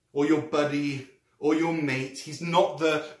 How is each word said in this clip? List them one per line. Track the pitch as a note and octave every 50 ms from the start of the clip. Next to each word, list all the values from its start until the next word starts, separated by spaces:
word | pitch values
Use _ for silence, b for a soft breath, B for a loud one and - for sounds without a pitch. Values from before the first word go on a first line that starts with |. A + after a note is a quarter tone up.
| _ _ -
or | C#3 D3 D3+
your | D#3+ D3
buddy | - - - D3 D3 C#3+ C#3+ D3 D3 C#3+ C#3 C3 C3 - _ _ _ _ _ _
or | C#3 D3+ D#3+
your | D#3 E3 E3 E3
mate. | D#3+ D3 C#3 C3 C3 C3+ C3 - -
He's | - D#3 D3 B2+
not | E3+ E3 E3+ F3+ G3 D3 - C#3+
the | D#3+ D#3 D3+ D3+ - - - -